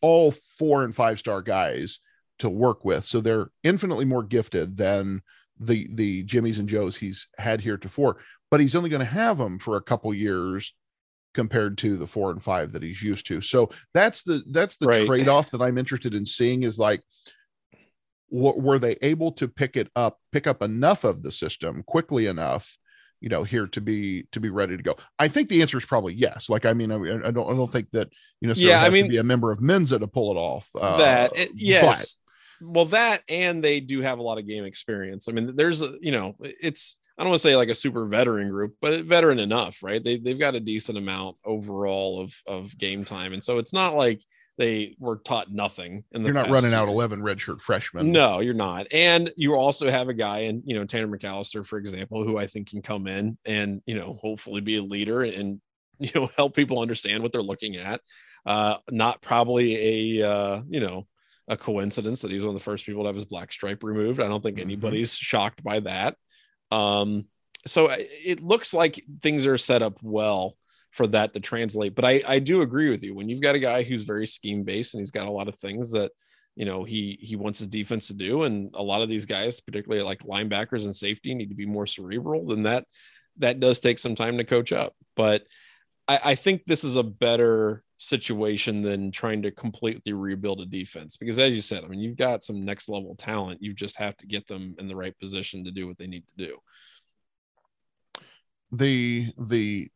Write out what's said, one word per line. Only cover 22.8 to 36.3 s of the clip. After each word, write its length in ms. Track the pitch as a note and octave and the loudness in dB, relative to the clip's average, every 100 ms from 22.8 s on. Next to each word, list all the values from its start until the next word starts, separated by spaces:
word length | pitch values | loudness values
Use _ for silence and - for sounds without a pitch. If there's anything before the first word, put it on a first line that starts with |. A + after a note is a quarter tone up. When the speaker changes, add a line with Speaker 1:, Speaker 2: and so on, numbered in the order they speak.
| _ _ _ _ | _ _ _ _
Speaker 1:
you 80 | A2+ | -4
know, 140 | E2 | -2
here 240 | G2+ A#2+ G2 | 0 -2 -2
to 120 | - | -4
be, 440 | G#2+ G#2+ G2+ F#2 - | -2 -2 -2 -4 -6
to 80 | A2+ | -6
be 100 | G#2+ | -2
ready 260 | G2 G2 F2+ | 0 0 -2
to 60 | |
go? 140 | E2+ D2+ - - | -4 -4 -6 0
I 100 | D3+ | 2
think 200 | C#4+ A#3 | 2 2
the 140 | E3+ | 4
answer 160 | D#3 C3 | 4 2
is 60 | |
probably 300 | - B2 F#2 | 0 0 0
yes. 340 | G2 B2 - - | 2 0 0 -2
Like, 180 | G#2+ A2+ | 2 2
I 60 | |
mean, 180 | A2+ A2+ | 2 0
I, 60 | G#2+ | -2
I 340 | F2 A2 A2 | -2 -2 -2
don't, 200 | A#2 G2+ | -2 0
I 60 | B2+ | 0
don't 140 | B2 | 0
think 200 | B2 - | -2 -2
that, 160 | A2+ - _ _ _ | -2 -4 _ _ _
you 80 | A#2 | -2
know, 60 | A#2+ | 4
Speaker 2:
Yeah, 240 | F3+ E3+ | 8 8
I 40 | |
Speaker 1:
have 40 | E3+ | 8
to 40 | |
Speaker 2:
mean, 160 | F#3+ G3 | 6 6
Speaker 1:
be 100 | A#2 | 4
a 60 | |
member 260 | A#2 B2 A#2 | 4 4 2
of 100 | G#2 | 2
Mensa 380 | C3+ F#3+ D3+ B2 | 4 4 4 2
to 80 | G#2 | 0
pull 240 | C3 G#2+ | 0 0
it 60 | F2+ | 0
off. 300 | E2+ C2+ - | -2 -4 -8
Uh, 240 | - G2 F2+ | -2 2 6
Speaker 2:
that, 340 | D3 B2 B2 E3+ | 6 6 4 2
it, 140 | F3+ | -2
Speaker 1:
but 60 | G#3 | 0
Speaker 2:
yes. 600 | G#3 F#3+ D#3 A2 - - _ _ _ _ | 4 8 8 6 0 -10 _ _ _ _
Well, 260 | E3+ E3+ D#3+ | 0 2 4
that, 360 | G#3+ A#3 G3+ - | 4 4 2 -2
and 340 | E3 F3+ E3+ | -2 0 2
they 180 | D3+ D3 | 2 2
do 200 | C3 C3+ | 0 -2
have 180 | C3 A#2+ | -2 -2
a 40 | |
lot 160 | A#2 A2 | -4 -4
of 80 | G#2 | -6
game 180 | G#2+ | -8
experience. 640 | G2 - - G#2 F#2+ F#2+ - | -8 -8 -6 -6 -6 -8 -6
I 40 | |
mean, 240 | A2+ A#2+ C3 | -4 -2 2
there's 260 | E3 D#3 | 2 2
a, 140 | C#3+ C3+ | -4 -6
you 120 | E3 | -2
know, 240 | B2 F#2+ | -2 -2